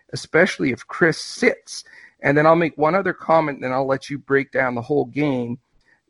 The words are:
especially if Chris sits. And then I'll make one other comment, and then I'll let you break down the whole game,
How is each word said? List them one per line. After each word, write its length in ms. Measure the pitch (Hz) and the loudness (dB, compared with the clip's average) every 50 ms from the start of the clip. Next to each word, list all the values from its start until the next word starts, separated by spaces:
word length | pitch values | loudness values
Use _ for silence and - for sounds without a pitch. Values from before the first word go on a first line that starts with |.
| _ _ - | _ _ -12
especially 580 | - - - - 156 180 208 - - 175 135 | -12 -6 0 2 2 2 2 2 0 -2 -2
if 140 | 117 - - | -2 -4 -8
Chris 340 | - - - 180 160 151 - | -10 -4 0 2 2 0 0
sits. 640 | - - - - - 254 - - _ - - - - _ - - - - _ _ | -6 -12 -6 -2 0 0 0 0 _ -16 -16 -16 -16 _ -20 -20 -20 -20 _ _
And 180 | - 139 143 151 | -2 0 2 4
then 80 | 151 | 6
I'll 100 | 160 165 | 6 4
make 220 | 170 175 151 - - | 4 2 0 -2 0
one 160 | 147 151 175 | 0 0 2
other 200 | 196 190 185 160 | 0 0 -2 -4
comment, 440 | - - - 160 165 160 147 139 120 | -4 0 2 2 2 2 0 -2 -6
and 60 | 127 | -6
then 100 | 127 127 | -4 -2
I'll 140 | 131 139 135 | -2 0 0
let 240 | 135 131 - - | -2 -2 -4 -6
you 80 | 143 131 | -10 -10
break 320 | - - 135 139 139 - | -2 0 0 0 0 0
down 240 | - 127 131 127 123 | -2 -2 -2 -2 -2
the 60 | 120 110 | -4 -4
whole 220 | 117 151 143 131 | -2 0 -2 -2
game, 520 | 120 117 135 151 147 135 123 120 117 120 - _ _ _ _ _ _ _ _ _ _ | -2 -2 -2 0 0 0 -2 -2 -4 -8 -10 _ _ _ _ _ _ _ _ _ _